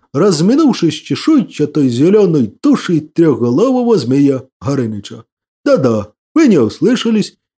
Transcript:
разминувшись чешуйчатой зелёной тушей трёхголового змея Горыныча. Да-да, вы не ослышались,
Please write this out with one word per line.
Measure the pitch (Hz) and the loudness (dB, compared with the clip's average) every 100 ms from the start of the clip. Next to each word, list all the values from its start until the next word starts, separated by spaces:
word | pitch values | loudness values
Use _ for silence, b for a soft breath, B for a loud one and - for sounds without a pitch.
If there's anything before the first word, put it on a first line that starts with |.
| B | B
разминувшись | 131 196 156 175 277 320 202 170 | -2 0 2 2 2 2 0 -2
чешуйчатой | - - 139 - 311 196 - 147 156 135 | -4 -6 -6 0 0 0 -4 -4 0 0
зелёной | 120 156 214 196 156 110 | 2 2 4 2 0 -2
тушей | - 285 262 - 170 | -2 0 0 0 -4
трёхголового | 156 - 165 120 120 123 240 254 240 214 | -4 0 0 2 0 0 0 0 0 0
змея | 117 135 143 131 127 _ | 0 0 0 0 -6 _
Горыныча. | - 139 117 107 101 117 - _ _ _ | -6 -4 -4 -8 -14 -20 -20 _ _ _
Да-да, | - 262 131 110 101 _ _ | -2 0 2 -2 -6 _ _
вы | - 311 | 0 4
не | 180 | 4
ослышались, | 110 - 175 247 226 220 - _ _ | 2 0 -2 0 0 -2 -4 _ _